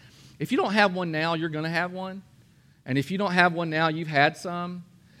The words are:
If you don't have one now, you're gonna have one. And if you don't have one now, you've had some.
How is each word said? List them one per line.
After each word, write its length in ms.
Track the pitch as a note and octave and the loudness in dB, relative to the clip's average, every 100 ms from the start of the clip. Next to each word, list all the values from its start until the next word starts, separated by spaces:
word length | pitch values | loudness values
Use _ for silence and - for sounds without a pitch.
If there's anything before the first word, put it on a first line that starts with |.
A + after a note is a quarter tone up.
| - - - - | -20 -20 -20 -10
If 140 | - | -2
you 60 | C4 | 0
don't 160 | A3+ | 2
have 200 | G#3 G#3 | 4 4
one 180 | F#3 F3+ | 2 -2
now, 220 | D#3 E3 E3 | -2 0 0
you're 140 | E3 | -2
gonna 200 | D3+ D#3+ | -4 -2
have 240 | E3 F3+ | -2 -2
one. 280 | F#3 F#3 F#3+ - _ _ _ _ _ - | -6 -10 -12 -16 _ _ _ _ _ -2
And 120 | C3 | -2
if 120 | C#3 | 0
you 80 | F#3+ | -2
don't 140 | G3+ | 0
have 220 | F3+ F3+ | 4 4
one 160 | E3 E3 | 4 -2
now, 180 | D#3 E3 | 0 0
you've 220 | D#3 D#3+ | 0 0
had 260 | D3 D3 D#3 | 4 4 2
some. 480 | F#3 F3 F3 F3+ - _ _ _ | -8 -8 -8 -10 -16 _ _ _